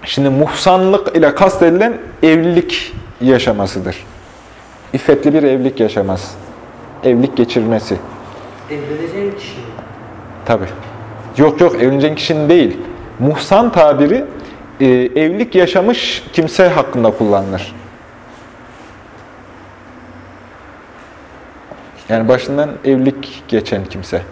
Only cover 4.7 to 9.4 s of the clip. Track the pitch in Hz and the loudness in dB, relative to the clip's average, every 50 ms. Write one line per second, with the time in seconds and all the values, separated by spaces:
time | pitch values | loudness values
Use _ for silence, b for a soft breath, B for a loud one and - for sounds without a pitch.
4.7 | - - - - - 135 - - 147 143 139 147 147 160 147 139 131 127 127 135 | -20 -20 -20 -8 -6 -4 2 2 2 4 4 2 2 4 2 2 2 2 0 -2
5.7 | 127 - 117 107 101 107 98 95 95 95 95 - - - - - - - - - | 0 0 -2 0 0 -2 -2 -2 -2 -6 -6 -10 -14 -16 -18 -20 -20 -20 -20 -20
6.7 | - - - - - - - 135 123 120 127 139 - - 120 113 - 123 110 110 | -20 -20 -20 -20 -20 -2 0 2 2 4 2 0 2 0 0 0 0 -2 0 0
7.7 | 117 110 107 - 104 90 - - - - - - - - - - - - - - | -2 -2 -2 -4 -8 -8 -8 -12 -16 -18 -18 -18 -18 -18 -20 -20 -20 -20 -14 -12
8.7 | 147 147 143 147 147 156 170 170 170 196 202 202 202 202 | -12 -10 -8 -8 -8 -8 -8 -8 -8 -6 -6 -6 -6 -8